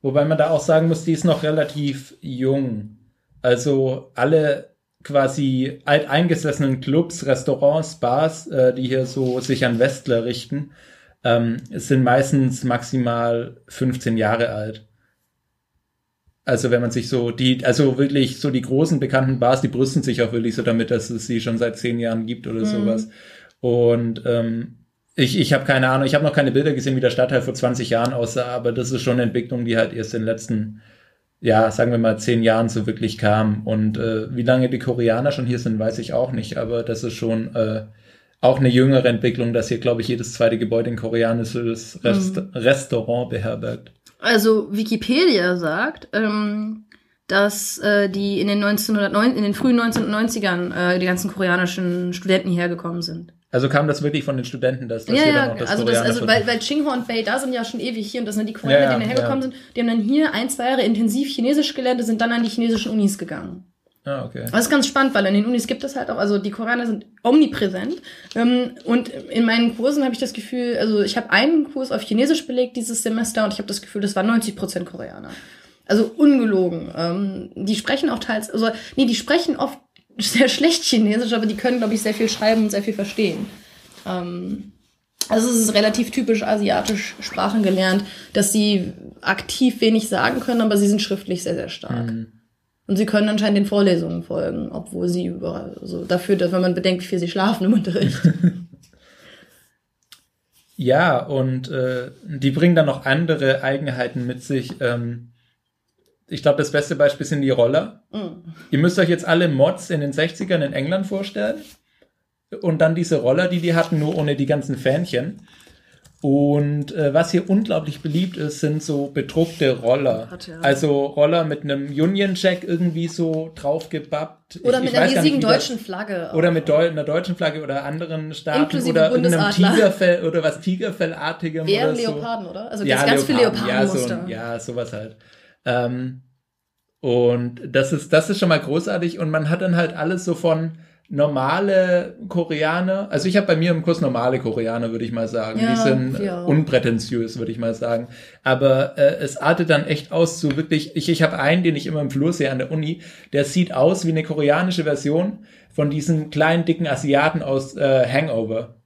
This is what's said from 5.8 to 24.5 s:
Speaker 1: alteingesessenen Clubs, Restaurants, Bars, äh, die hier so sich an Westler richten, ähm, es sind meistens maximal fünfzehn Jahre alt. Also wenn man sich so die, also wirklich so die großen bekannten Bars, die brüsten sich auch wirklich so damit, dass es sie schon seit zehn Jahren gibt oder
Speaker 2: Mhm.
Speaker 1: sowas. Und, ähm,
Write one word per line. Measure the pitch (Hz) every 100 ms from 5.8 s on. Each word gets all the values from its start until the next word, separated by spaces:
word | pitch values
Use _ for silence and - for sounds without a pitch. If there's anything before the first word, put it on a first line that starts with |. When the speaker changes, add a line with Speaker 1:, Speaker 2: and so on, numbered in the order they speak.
| -
Speaker 1:
alteingesessenen | 147 151 143 175 160 151 120 135 127
Clubs, | 135 147 170 - 135
Restaurants, | 127 - 131 143 156 156 -
Bars, | 120 135 160 160 -
äh, | 139 127
die | 123 127
hier | 131 127
so | - 127 123
sich | 127 131 127
an | 117
Westler | 131 131 - 117 117
richten, | 120 - 139 143 - - - _ _
ähm, | 123 117 117 120 -
es | - -
sind | 135
meistens | 123 131 135 139 131 131
maximal | 127 120 - 131 120 117 117 117 117 - _
fünfzehn | - 127 127 120 113
Jahre | 107 117 117
alt. | 104 107 110 _ _ _ _ _ _ _ _ _ _ _ _ _ _ _ _ -
Also | 127 127
wenn | 117
man | 120
sich | 120 113
so | 127 120
die, | 117 127 127 131
also | 123 139 127
wirklich | 139 143 131 -
so | 147
die | 127
großen | 123 131 160 147
bekannten | 131 135 131 131
Bars, | 120 127
die | -
brüsten | 120 131 147
sich | 131 117
auch | 113
wirklich | 117 113 110
so |
damit, | 117 113 113
dass | 117 104
es | 117 -
sie | 117
schon | 113 113
seit | 117 113
zehn | 123 117
Jahren | 117 113 113
gibt | 120 -
oder | 113
Speaker 2:
Mhm. | 214
Speaker 1:
sowas. | - - 110 220 - - - - _
Und, | 123 120 117 117 117 113 123
ähm, | 117 117